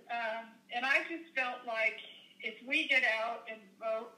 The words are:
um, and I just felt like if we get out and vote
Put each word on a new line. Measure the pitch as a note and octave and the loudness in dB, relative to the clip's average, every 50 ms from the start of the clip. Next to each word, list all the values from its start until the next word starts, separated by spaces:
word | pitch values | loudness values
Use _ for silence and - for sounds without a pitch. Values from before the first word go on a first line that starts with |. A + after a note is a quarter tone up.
| - - A#3+ | -10 -6 -4
um, | A#3 A3+ A3 A3 A3+ A3+ A3 - - _ - | -4 -2 -2 -4 -6 -8 -12 -18 -20 _ -6
and | - A#3+ B3+ | -4 0 2
I | C4+ C#4+ E4 D#4+ - | 4 2 2 2 0
just | E4+ D#4 - - - | -6 -8 -8 -4 -2
felt | C4+ B3+ B3 B3 A#3+ - | -2 0 0 -2 -4 -4
like | A#3+ A3 A3 A3 A3 G#3+ - - - - - - - - - | -4 0 2 2 2 0 -2 -12 -14 -16 -18 -20 -20 -16 -8
if | - A3 A3 - | -8 -8 -8 -8
we | A#3+ B3+ C#4+ D#4 D4+ | -4 0 0 2 4
get | C#4 C#4 B3 | 6 4 6
out | A#3+ A3 A3 A3 A3 A#3+ A#3 - - A3+ | 6 6 4 4 2 0 -2 -4 -6 -10
and | A3 A3 G3+ F#3+ - - | -12 -12 -14 -20 -12 -4
vote | A3 A3 A3 A3 A#3+ A#3 - | -2 0 0 0 -2 -6 -10